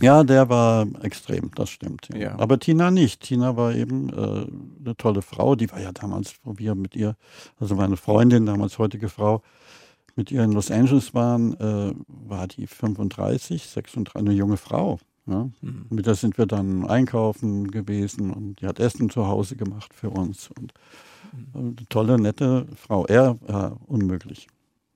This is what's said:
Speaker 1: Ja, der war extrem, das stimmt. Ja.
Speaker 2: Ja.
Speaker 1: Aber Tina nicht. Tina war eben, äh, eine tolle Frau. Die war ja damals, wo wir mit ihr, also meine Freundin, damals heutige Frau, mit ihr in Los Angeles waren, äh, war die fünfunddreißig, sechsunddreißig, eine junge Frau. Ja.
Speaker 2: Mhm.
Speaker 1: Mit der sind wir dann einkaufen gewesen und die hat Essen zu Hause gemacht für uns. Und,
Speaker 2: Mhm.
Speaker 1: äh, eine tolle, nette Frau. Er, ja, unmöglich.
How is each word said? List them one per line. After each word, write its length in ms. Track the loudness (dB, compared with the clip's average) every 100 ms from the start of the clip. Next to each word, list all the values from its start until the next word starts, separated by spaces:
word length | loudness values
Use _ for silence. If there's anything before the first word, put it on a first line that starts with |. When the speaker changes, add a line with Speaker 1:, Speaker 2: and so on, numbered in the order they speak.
Speaker 1:
Ja, 220 | 8 8
der 260 | 8 8 6
war 380 | 6 4 4 0 -4
extrem, 480 | -8 -8 -6 -6 -6
das 160 | -6 -8
stimmt. 380 | -8 -12 -12 -12
Ja. 80 | -10
Speaker 2:
Ja. 220 | -8 -2
Speaker 1:
Aber 180 | 2 2
Tina 320 | 2 2 4
nicht. 320 | 4 2 0
Tina 340 | -4 -2 0 0
war 200 | 0 0
eben, 340 | -4 -4 -6
äh, 40 | -4 -4 -4 -8 -12 -18 -14
eine 120 | -12 -2
tolle 240 | 0 0
Frau. 340 | -2 -2 0 2
Die 140 | 0
war 80 | -6
ja 120 | -12
damals, 420 | -10 -8 -8 -8 -12
wo 140 | -14 -8
wir 160 | -4
mit 220 | -4 -6 -4
ihr, 200 | -4 -4 _ -20 -20 -10
also 160 | -4 0
meine 220 | 0 -2
Freundin, 500 | 2 6 8 6 4
damals 320 | 0 -2 -2
heutige 300 | -4 -4 -10
Frau, 340 | -2 0 0 -4 _ _ -20 -20 _ _ -8
mit 160 | -4
ihr 120 | 0
in 100 | 2
Los 180 | 2 0
Angeles 420 | 2 4 4 2
waren, 400 | -2 0 0 -2 -2
äh, 340 | -4 -2 -4 -6 -12
war 400 | -18 -12 -10 -10
die 180 | -10 -14
fünfunddreißig, 1040 | -6 -6 -4 -4 -4 -2 -2 -4 -10 -8
sechsunddreißig, 600 | -12 -10 -8 -8 -4 0
eine 80 | 0
junge 220 | 0 -2
Frau. 400 | -2 -2 -2 -4 _ _ -6
Ja. 220 | -4 -6 -8
Speaker 2:
Mhm. 240 | -14 -12 -8
Speaker 1:
Mit 160 | -4 0
der 80 | 0
sind 240 | 0 0
wir 80 | 0
dann 400 | 0 -2 -2 0
einkaufen 840 | 0 2 0 -2 -2 -4 -2 -4
gewesen 600 | -6 -4 -4 -4 -4 -6
und 280 | -6 -10 -8
die 60 | -6
hat 140 | 0
Essen 320 | -2 0 -2
zu 160 | 0 0
Hause 280 | 0 -2 -6
gemacht 380 | -8 -10 -14
für 160 | _ -8
uns. 400 | -4 -6 -6 -16 -18
Und, 140 | -18 _ _ -20 -20 -20 -20
Speaker 2:
Mhm. 140 | -20 -16
Speaker 1:
äh, 40 | -10
eine 160 | -8 -10 -4
tolle, 280 | 0 4 4
nette 460 | 2 0 0 0 -2 -12
Frau. 300 | -4 -2 4
Er, 320 | 6 6 2 -4
ja, 300 | -4 -4 -8 -6
unmöglich. 600 | -2 -2 -2 -8 -20 -20 _ _ _ _